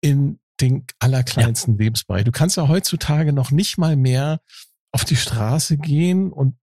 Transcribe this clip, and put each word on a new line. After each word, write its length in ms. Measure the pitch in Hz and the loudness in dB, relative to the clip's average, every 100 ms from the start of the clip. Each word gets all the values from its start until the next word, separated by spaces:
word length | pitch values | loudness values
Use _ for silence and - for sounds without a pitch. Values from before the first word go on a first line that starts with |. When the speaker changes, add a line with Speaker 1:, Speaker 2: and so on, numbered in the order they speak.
Speaker 1:
in 380 | 151 139 143 - _ _ | 2 2 0 -2 _ _
den 260 | 131 131 - - | 0 0 -4 -2
allerkleinsten 760 | 123 131 127 - 117 113 - 101 | 0 0 0 0 0 0 -2 0
Speaker 2:
Ja. 80 | |
Speaker 1:
Lebensbereich. 420 | 107 110 - 95 107 | 0 -2 -4 -2 0
Du 60 | |
kannst 260 | 120 156 185 | 0 0 0
ja 100 | 147 | 0
heutzutage 640 | 170 - 165 - 147 156 | 0 0 -6 -2 0 0
noch 200 | 143 123 | 0 0
nicht 260 | 143 202 - | 0 0 -2
mal 180 | 160 147 | 0 2
mehr 460 | 131 127 143 156 _ - - _ _ | 2 2 -2 -4 _ -20 -20 _ _
auf 140 | - - | -6 0
die 100 | 123 | -2
Straße 600 | - 113 107 147 - 151 | 0 -2 0 0 0 -2
gehen 540 | 156 147 175 185 190 | 0 0 2 0 -2
und 260 | - 135 123 | 0 -2 -2